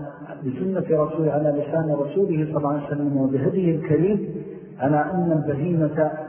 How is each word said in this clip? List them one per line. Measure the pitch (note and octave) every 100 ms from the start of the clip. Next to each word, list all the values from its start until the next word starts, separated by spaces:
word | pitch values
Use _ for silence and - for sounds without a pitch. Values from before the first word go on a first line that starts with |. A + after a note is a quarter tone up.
| - - - - B2+
بسنة | B2+ F#3 F3+ D#3 D#3+
رسوله | D3+ D#3+ D3+
على | C#3+ D3+
لسان | C#3+ C#3 D#3+ D#3 D3
رسوله | C#3 F#3+ F#3+ D#3 D3+
صلى | D3
الله | C#3+
عليه | D3 -
وسلم | D3 C#3+ C#3
وبهديه | C3 C3+ D#3+ G3 F3 D3+
الكريم | - D3+ F#3 G#3+ - - - - - -
على | C3 D3+
أن | - F3+ E3+
البهيمة | D#3 C#3 C3+ E3+ E3 D3+ D#3+ D3+ -